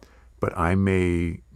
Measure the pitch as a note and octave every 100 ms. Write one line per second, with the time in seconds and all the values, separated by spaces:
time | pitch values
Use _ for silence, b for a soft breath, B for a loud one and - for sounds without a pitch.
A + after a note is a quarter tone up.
0 | b b b b - - E2+ F#2+ G2 F#2+
1 | F2+ E2+ E2+ E2+ -